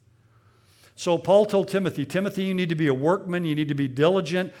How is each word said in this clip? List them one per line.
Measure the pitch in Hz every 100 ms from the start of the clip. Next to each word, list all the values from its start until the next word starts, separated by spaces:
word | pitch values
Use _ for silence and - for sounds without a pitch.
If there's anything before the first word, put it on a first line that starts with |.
| _ _ _ _ _ _ _ _ _ -
So | 180 165
Paul | 165 202 208
told | 196 190
Timothy, | 190 175 -
"Timothy, | 139 185 202 185
you | 190
need | 185 180
to |
be | 165 156
a |
workman, | 131 147 196 196 175
you | 165
need | 147 147
to |
be | 143 139
diligent, | 123 156 190 156 180 185 -